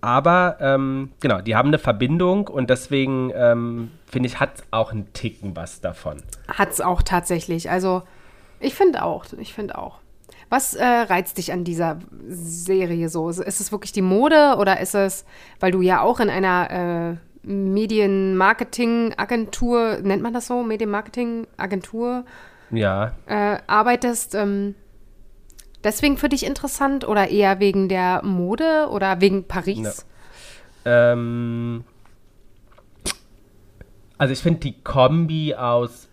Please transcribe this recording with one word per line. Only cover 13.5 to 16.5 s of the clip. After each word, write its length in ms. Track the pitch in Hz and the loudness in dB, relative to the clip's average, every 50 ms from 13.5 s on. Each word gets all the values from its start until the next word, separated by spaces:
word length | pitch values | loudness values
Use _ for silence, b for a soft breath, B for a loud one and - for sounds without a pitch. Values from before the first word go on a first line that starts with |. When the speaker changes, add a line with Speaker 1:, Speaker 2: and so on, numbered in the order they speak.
| 190 - | -4 -6
Speaker 2:
es 100 | 202 - | -6 -6
wirklich 220 | 214 196 - - | -6 -8 -8 -6
die 100 | - 214 | -2 0
Mode 540 | 185 185 190 208 254 302 320 302 294 285 262 - | 2 4 4 4 6 6 8 8 8 8 6 4
oder 220 | 202 190 190 - | 4 4 4 2
ist 160 | 190 185 - | 0 -2 0
es, 280 | 202 196 196 190 - B B B B B B B B | 0 0 0 -2 -6 B B B B B B B B
weil 100 | - 185 | 0 2
du 120 | 175 190 | 2 4
ja 180 | 180 185 185 135 | 4 4 4 4
auch 180 | - 214 240 - | 4 2 2 2
in 120 | 233 - | 0 0
einer, 840 | 131 185 196 190 | 2 0 2 2